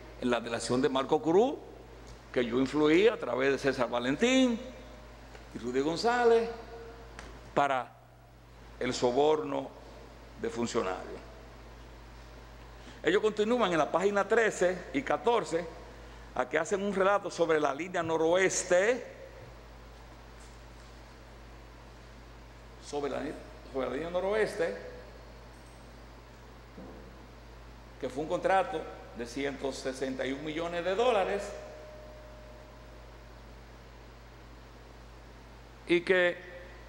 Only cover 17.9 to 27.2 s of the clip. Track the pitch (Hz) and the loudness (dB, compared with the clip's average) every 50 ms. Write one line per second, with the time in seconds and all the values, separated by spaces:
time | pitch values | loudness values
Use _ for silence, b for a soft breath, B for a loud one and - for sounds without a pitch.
17.9 | 185 180 165 165 160 160 160 165 170 185 190 175 - - - - 180 180 196 220 | -2 -2 0 0 2 2 4 4 4 6 4 4 2 0 2 4 4 4 4 4
18.9 | 262 240 - - - - - - - - - - - - - - - - - - | 2 0 -4 -10 -14 -16 -18 -18 -18 -18 -18 -18 -18 -18 -20 -20 -20 -20 -20 -20
19.9 | - - - - - - - - - - - - - - - - - - - - | -20 -20 -20 -20 -20 -20 -20 -20 -20 -20 -20 -20 -20 -20 -20 -20 -20 -20 -20 -20
20.9 | - - - - - - - - - - - - - - - - - - - - | -20 -20 -20 -20 -20 -20 -20 -20 -20 -20 -18 -18 -18 -18 -18 -20 -20 -20 -20 -20
21.9 | - - - - - - - - - - - - - - - - - - - - | -20 -20 -20 -18 -18 -18 -18 -18 -18 -18 -18 -18 -18 -18 -18 -18 -18 -16 -12 -6
22.9 | 143 147 143 139 127 127 131 151 - - - - - - - - 135 135 127 120 | -4 -2 -2 -2 -2 -2 -4 -4 -6 -8 -12 -14 -16 -16 -16 -8 -4 -4 -2 -2
23.9 | 123 139 160 170 180 180 185 190 208 220 208 170 - - 165 180 202 - - - | -2 -4 -4 -2 -2 -2 0 2 2 2 2 0 0 -2 -2 -2 -2 -6 -10 -12
24.9 | - - - - - - - - - - - - - - - - - - - - | -14 -14 -16 -16 -18 -18 -18 -18 -18 -18 -18 -18 -20 -20 -20 -20 -20 -20 -20 -20
25.9 | - - - - - - - - - - - - - - - - - - - - | -20 -20 -20 -20 -20 -20 -20 -20 -20 -20 -20 -20 -20 -20 -20 -18 -18 -16 -16 -16
26.9 | - - - - - - | -16 -16 -18 -18 -18 -18